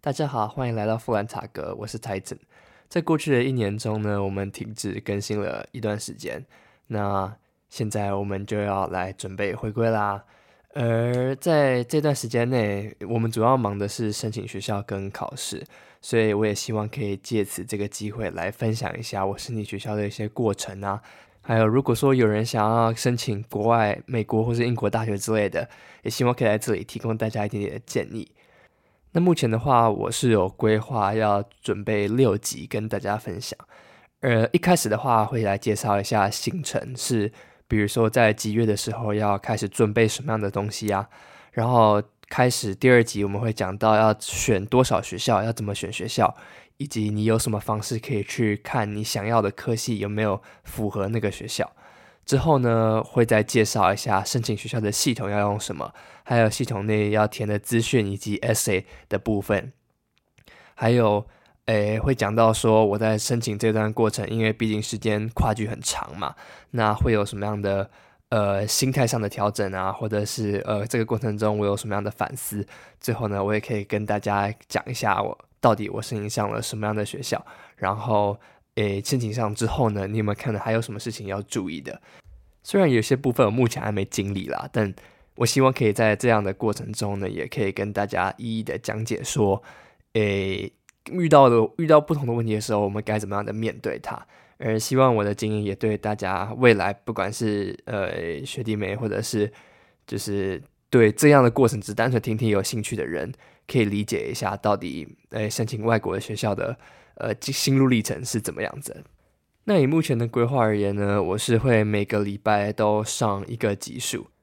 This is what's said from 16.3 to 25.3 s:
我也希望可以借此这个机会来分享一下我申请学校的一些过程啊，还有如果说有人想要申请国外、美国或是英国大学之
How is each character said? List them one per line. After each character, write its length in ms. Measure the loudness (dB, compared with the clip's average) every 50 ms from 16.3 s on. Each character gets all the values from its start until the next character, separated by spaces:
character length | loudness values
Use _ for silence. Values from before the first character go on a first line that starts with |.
| 4
我 120 | 2 2
也 80 | 0 0
希 180 | -2 -4 -4
望 160 | -4 -4 -4
可 140 | -4 -6 -6
以 160 | -4 -4 -6
借 260 | -6 -6 -2 -2 -2 0
此 220 | -2 -6 -10 -8
这 100 | -8 -6
个 120 | -6 -6
机 240 | -6 -6 -8 -10 -8
会 180 | -8 -6 -6 -6
来 220 | -4 -4 -6 -6
分 240 | -6 -4 -2 -2 -2
享 200 | -2 -4 -8 -8 -8
一 20 |
下 240 | -10 -8 -6 -4 -4
我 100 | -4 -4
申 200 | -6 -10 -8 -8
请 100 | -8 -6
学 140 | -8 -8 -10
校 160 | -8 -6 -4
的 100 | -4 -4
一 40 | -4
些 180 | -6 -6 -8 -8
过 240 | _ -2 0 0 0
程 260 | -2 -6 -12 -10 -8 -6
啊， 180 | -6 -6 -6 _ -18 -20 -20 -20 _ _ _
还 160 | _ 0 2
有 80 | 4 4
如 160 | 4 4 2
果 140 | 2 2 0
说 180 | 2 4 4 4
有 140 | 6 4
人 180 | 4 4 2 0
想 180 | 0 0 0 2
要 300 | 2 4 2 2 2 0
申 240 | 0 0 -2 -2
请 240 | 0 -4 -4 -6 -6 -8 _
国 140 | -6 0 2
外、 360 | 4 4 4 4 2 0 -4 -6
美 180 | -6 -4 -4 -2
国 200 | 0 0 0 2
或 100 | 0 0
是 140 | 0 0
英 80 | 0 0
国 120 | 0 0
大 160 | 0 0 0 -2
学 140 | -2 -4
之 160 | -4 -2 0